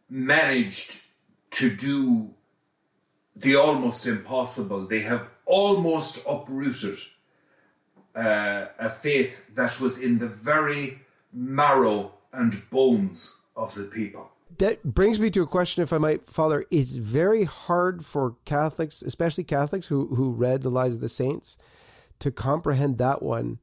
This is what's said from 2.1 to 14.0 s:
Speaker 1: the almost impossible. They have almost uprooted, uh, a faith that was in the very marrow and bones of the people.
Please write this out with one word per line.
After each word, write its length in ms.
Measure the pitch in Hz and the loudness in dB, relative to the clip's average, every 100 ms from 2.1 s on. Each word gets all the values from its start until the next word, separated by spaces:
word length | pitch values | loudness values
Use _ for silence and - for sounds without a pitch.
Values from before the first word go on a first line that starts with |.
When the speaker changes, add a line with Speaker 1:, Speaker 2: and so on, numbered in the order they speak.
| 117 104 - _ _ _ _ _ _ _ _ _ 104 | 2 0 -14 _ _ _ _ _ _ _ _ _ -2
Speaker 1:
the 200 | 135 143 | 4 6
almost 520 | 151 135 123 - 120 | 6 4 0 -2 -2
impossible. 800 | 104 104 127 120 - 98 98 95 | -4 -2 -4 -2 -4 -6 -6 -4
They 140 | 110 | -4
have 260 | 104 120 - _ - | -2 -4 -6 _ 2
almost 800 | 190 202 185 165 156 147 - - | 4 4 4 2 0 -2 -6 -6
uprooted, 720 | 147 123 135 139 117 101 78 - _ _ _ _ _ _ _ _ _ _ 113 | -6 -6 -4 -4 -4 -8 -10 -14 _ _ _ _ _ _ _ _ _ _ -2
uh, 520 | 113 104 104 101 - - | 0 0 0 -4 -8 -8
a 100 | 113 | -8
faith 640 | - 151 139 117 - - 131 | -4 0 2 0 -4 -10 -4
that 240 | - - | -2 -2
was 200 | 123 123 | -4 -2
in 200 | 127 117 | 0 0
the 80 | 117 | -2
very 720 | 104 127 151 147 143 135 - _ _ _ | -6 0 0 2 -2 -6 -12 _ _ _
marrow 800 | 123 131 135 143 135 113 104 98 - _ | -10 -4 2 4 4 4 2 -4 -12 _
and 380 | 131 117 98 - | -2 0 0 -2
bones 720 | 131 131 110 95 87 - - _ - | 4 4 4 2 -4 -8 -10 _ -10
of 200 | - 101 | -8 -8
the 80 | |
people. 460 | 98 110 | -10 -6